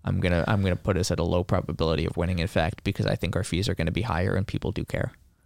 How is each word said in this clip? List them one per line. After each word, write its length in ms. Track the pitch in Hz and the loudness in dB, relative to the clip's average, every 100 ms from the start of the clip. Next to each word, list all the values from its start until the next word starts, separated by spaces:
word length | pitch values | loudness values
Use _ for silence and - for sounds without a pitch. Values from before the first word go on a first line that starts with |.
I'm 160 | 92 92 | 0 0
gonna, 240 | 90 87 - | 2 2 2
I'm 160 | 101 | 2
gonna 140 | 95 87 | 2 0
put 200 | - 92 | 0 0
us 140 | 90 | 2
at 80 | 85 | 0
a 60 | |
low 200 | 85 87 | 2 0
probability 600 | - 92 - 82 82 80 | 2 -2 -2 0 0 2
of 120 | 82 - | 0 0
winning, 240 | 87 90 | 0 0
in 60 | 80 | 0
fact, 380 | - 80 - | 0 0 -2
because 220 | - - 104 | -4 0 0
I 100 | - | 0
think 200 | 85 - | 0 -2
our 60 | |
fees 260 | - 82 104 | 0 0 0
are 60 | |
gonna 160 | 90 82 | 0 0
be 120 | 80 | 0
higher 320 | 113 82 95 | -2 0 0
and 120 | 95 98 | 0 -2
people 240 | - - | -2 -4
do 140 | - | -4
care. 280 | - - - - - _ | -4 -4 -4 -6 -20 _